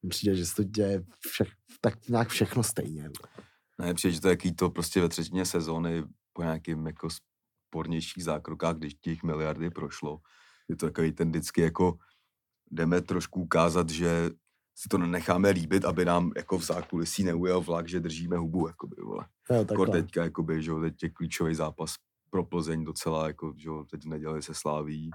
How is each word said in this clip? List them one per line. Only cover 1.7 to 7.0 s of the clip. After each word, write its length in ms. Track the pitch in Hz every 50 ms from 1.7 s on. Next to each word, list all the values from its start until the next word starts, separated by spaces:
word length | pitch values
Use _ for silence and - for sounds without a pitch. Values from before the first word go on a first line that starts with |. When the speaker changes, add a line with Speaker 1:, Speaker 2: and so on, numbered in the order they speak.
| - -
Speaker 1:
tak 280 | - 120 - - - -
nějak 200 | 120 117 117 110
všechno 340 | - - 110 - - 127
stejně, 400 | 107 - - - - 76 80 76
vole. 440 | 73 78 71 - - - _ - - _ _ _ _ _ _ -
Speaker 2:
Ne, 160 | 90 85 90
přijde, 200 | 85 - 92 85
že 60 | 78
to 80 | 80 95
je 40 |
jaký 220 | 90 87 - 92 82
to 160 | - 92 87
prostě 300 | - - 82 - - 95
ve 80 | 87 82
třetině 380 | - - 82 78 85 92 92
sezóny 580 | 85 - 87 80 78 80 82 85 85 85 82 78 - - _ _ _
po 100 | _ -
nějakým 440 | 85 82 80 80 - 85 82 78 78
jako 220 | 80 80 -